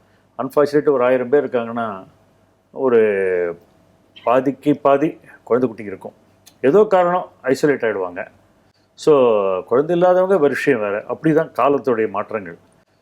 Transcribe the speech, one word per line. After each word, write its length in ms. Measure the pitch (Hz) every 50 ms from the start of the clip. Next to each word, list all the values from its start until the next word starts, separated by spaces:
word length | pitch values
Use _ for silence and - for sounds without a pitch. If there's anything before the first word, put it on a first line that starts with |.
| _ _ _ _ _ _ _ -
அன்ஃபார்ச்சுனேட், 520 | 127 131 - 151 143 139 147 151 139 151
ஒரு 140 | 139 123 123
ஆயிரம் 240 | 123 131 127 120 120
பேர் 160 | 139 147 135
இருக்காங்கன்னா, 600 | 117 123 120 117 117 117 120 113 110 98 95 92 - _ _ _ _ _ _ _ _ _ _ _ _
ஒரு 840 | - 139 135 127 120 113 110 107 101 98 95 92 92 87 87 85 85 - _ _ _ _ _ _ _ _ _ _ - - -
பாதிக்கு 520 | 117 120 131 131 139 131 - - 147 139
பாதி 420 | 135 - 139 139 143 151 170 - - _ - - - -
குழந்தை 260 | - 113 127 127 113
குட்டிங்க 180 | 107 98 107 101
இருக்கும். 240 | 92 - - - - _ _ _ _ _ _ - _ _
ஏதோ 240 | - 135 151 208 214
காரணம் 460 | 214 196 180 180 175 180 180 180 - _ _
ஐசோலேட் 420 | - 131 135 - 165 147 135 120 120
ஆயிடுவாங்க. 420 | 110 104 95 92 90 87 92 113 - _ _ _ _ _ _ _ _ _ _ _ _ _
So, 200 | - - 160 151 135 127 120 110 104 98 95 92 92
குழந்தை 340 | 87 - 117 131 151 156 175
இல்லாதவங்க 400 | 175 180 180 180 185 185 185 196
வேற 120 | 175 143 139
விஷயம் 320 | 123 - - 147 131 110
வேற. 240 | 104 101 98 107 -
அப்படி 280 | - 123 - - 160 151
தான் 180 | 156 160 -
காலத்துடைய 580 | - 117 120 143 143 135 113 131 120 110 110 104
மாற்றங்கள். 460 | 95 101 107 - 107 107 95 85 85 - _ _ _ _ _ _ _ _